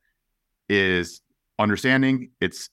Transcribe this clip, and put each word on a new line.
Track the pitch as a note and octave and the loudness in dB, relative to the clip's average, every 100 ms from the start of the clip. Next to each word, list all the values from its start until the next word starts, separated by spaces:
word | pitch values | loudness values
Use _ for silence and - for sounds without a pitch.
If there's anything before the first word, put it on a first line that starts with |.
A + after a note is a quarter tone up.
| _ _ _ _ _ _ - | _ _ _ _ _ _ -2
is | G2+ F#2+ F2+ E2+ - _ _ _ - | 2 2 0 -2 -10 _ _ _ -2
understanding, | G#2+ G2 B2+ C3+ C3+ C3 B2 - | 0 0 0 2 2 0 -4 -6
it's, | F#2 - - | -6 -6 -16